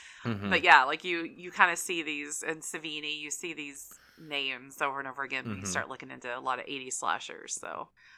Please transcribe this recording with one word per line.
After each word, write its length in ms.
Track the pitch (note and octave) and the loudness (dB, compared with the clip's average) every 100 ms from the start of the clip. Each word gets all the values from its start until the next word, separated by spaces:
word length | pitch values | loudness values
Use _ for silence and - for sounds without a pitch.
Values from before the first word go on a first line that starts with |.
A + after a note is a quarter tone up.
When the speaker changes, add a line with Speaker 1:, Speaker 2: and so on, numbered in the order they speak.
| - - A#2+ | -18 -8 -4
Speaker 1:
Mm-hmm. 240 | G#2 G#2 | -2 2
Speaker 2:
But 140 | F3+ | 6
yeah, 200 | F3 D3+ | 12 12
like, 200 | C3+ D#3+ F#3 | 10 2 -2
you, 180 | E3+ | -2
you 260 | E3 - F3+ | -4 -10 -2
kinda 240 | - F3+ E3+ | 4 6 4
see 260 | - E3+ | -2 -2
these, 400 | D#3 D3 D3 D3+ | -2 -4 -6 -6
and 180 | - D#3+ | -4 -4
Savini, 560 | - E3+ D#3 D3+ D3+ D3+ | -6 -8 -8 -8 -6 -6
you 120 | D3 | -6
see 220 | - F3 | -8 -8
these 400 | D3+ C#3+ C#3 - - - - | -8 -10 -12 -18 -20 -20 -20
names 600 | D#3+ C#3+ C3+ B2+ C3+ C3+ | -6 -4 -2 -4 -8 -4
over 180 | C#3+ C#3 | -2 -2
and 80 | C3+ | -6
over 160 | C3+ | -6
again 220 | C3+ C3+ A#2+ | -6 -4 -4
when 100 | G2 | -6
you 80 | |
Speaker 1:
Mm-hmm. 80 | F#2+ | -4
Speaker 2:
start 180 | C#3+ E2 | -4 -4
looking 220 | C3 C3 | -8 -12
into 260 | C3 B2 B2 | -10 -8 -6
a 20 | |
lot 200 | C3 B2 | -4 -4
of 60 | - | -4
eighties 300 | C#3 B2+ - | -8 -8 -4
slashers, 560 | - F2 - - - | -2 -4 -6 -12 -10
so, 340 | - - - - - - | -10 -8 -8 -10 -16 -20